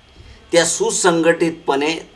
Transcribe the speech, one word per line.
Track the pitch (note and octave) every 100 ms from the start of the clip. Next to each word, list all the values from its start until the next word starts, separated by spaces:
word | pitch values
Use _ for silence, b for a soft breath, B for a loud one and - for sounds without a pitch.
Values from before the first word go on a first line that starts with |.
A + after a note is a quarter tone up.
| _ b b b b
त्या | E3 E3
सुसंघटितपणे | - A3 - F#3 E3 E3 E3 E3 E3 - C#3 D3+ E3 -